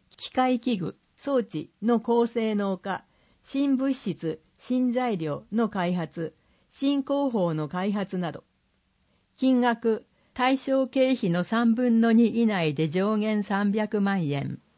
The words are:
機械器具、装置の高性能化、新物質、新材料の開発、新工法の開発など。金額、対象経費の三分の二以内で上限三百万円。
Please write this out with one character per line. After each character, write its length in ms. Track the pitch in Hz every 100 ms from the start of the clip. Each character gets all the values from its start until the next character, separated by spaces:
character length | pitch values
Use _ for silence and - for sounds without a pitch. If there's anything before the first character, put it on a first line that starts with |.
| _ -
機 120 | -
械 300 | - 254 254
器 160 | 254 208
具、 200 | 175 - _ _
装 200 | - 269
置 340 | 208 151 - -
の 200 | 214 233
高 260 | 233 233 233
性 280 | 240 220
能 220 | 208 196 185
化、 280 | 202 185 _ _ _ _
新 340 | - 269 285 262
物 200 | 269 262
質、 460 | 208 - 165 160 _ _
新 340 | - 254 254
材 240 | 240 247 196
料 280 | 156 143 214
の 200 | 214 220
開 240 | 208 175
発、 400 | 180 160 - 160 - _ _ _
新 320 | - 269 285
工 280 | 277 277 277
法 240 | 233 175
の 140 | 156 151
開 260 | 180 196
発 240 | 208 196 185
な 120 | 170
ど。 140 | 160 _ _ _ _ _ _ _ _ _ -
金 260 | 262 247
額、 420 | 247 233 233 214 - _ _
対 240 | - 254 269
象 280 | - 269 262
経 260 | 269 262
費 180 | 254 190
の 140 | 170
三 300 | 175 226 233
分 280 | 226 247 226
の 100 | 226
二 300 | 226 226 220
以 40 | 226
内 280 | 196 160
で 160 | 143 156
上 260 | 175 202 214
限 260 | 214 214
三 300 | 202 196 208
百 300 | 214 214 208
万 260 | 196 196 151
円。 320 | 143 135 135 _